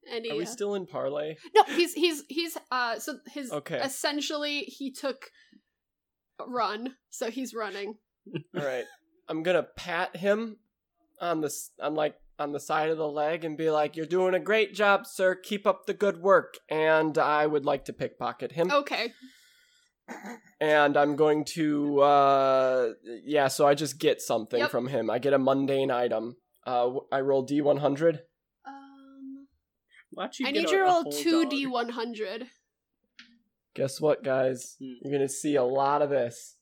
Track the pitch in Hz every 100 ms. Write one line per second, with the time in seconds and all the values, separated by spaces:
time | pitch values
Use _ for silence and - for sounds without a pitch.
0 | - 240 226 220 175 240 202 202 180 139
1 | 131 147 151 160 339 440 403 285 339 311
2 | 349 302 - 277 339 320 _ 254 240 220
3 | 254 277 - 294 262 151 143 147 269 262
4 | 311 294 285 302 294 294 254 - 277 -
5 | 269 - - _ _ _ _ _ _ _
6 | _ _ _ _ - 247 208 208 247 -
7 | _ - 233 233 254 220 208 196 202 214
8 | _ _ - 185 - 180 143 127 110 -
9 | _ _ - 160 165 175 143 - 180 170
10 | 180 175 196 208 226 214 _ _ _ _
11 | _ _ 175 165 151 - - _ 131 151
12 | 151 - _ _ 147 143 - 156 156 160
13 | 151 147 151 170 165 151 160 151 151 156
14 | 156 180 185 185 156 220 214 185 208 196
15 | - - 185 185 - 202 202 190 - 196
16 | 202 165 180 185 - - _ 156 156 156
17 | 156 151 143 151 151 151 139 143 - -
18 | 131 - 120 120 127 139 170 190 185 285
19 | 226 - 254 _ _ _ _ _ _ _
20 | - - - 240 _ _ 156 151 147 143
21 | 143 147 151 151 147 170 156 147 147 143
22 | 143 143 139 139 135 131 131 127 120 -
23 | - 117 131 147 135 - 147 143 151 131
24 | 156 - - 117 107 123 120 127 123 139
25 | 117 113 143 139 131 135 135 135 135 123
26 | 120 110 113 123 _ _ - 123 120 131
27 | - 135 135 135 127 143 147 139 143 143
28 | 165 156 - _ _ _ - 277 277 277
29 | 269 269 269 269 277 _ _ _ _ _
30 | _ - 202 - 269 285 330 381 370 349
31 | 302 294 320 330 302 277 269 247 240 240
32 | 233 226 208 226 247 _ _ _ _ _
33 | _ _ - _ _ _ _ - 135 -
34 | 151 143 131 131 131 127 - - 135 123
35 | 139 143 139 - 156 143 123 135 139 147
36 | 143 139 120 - - _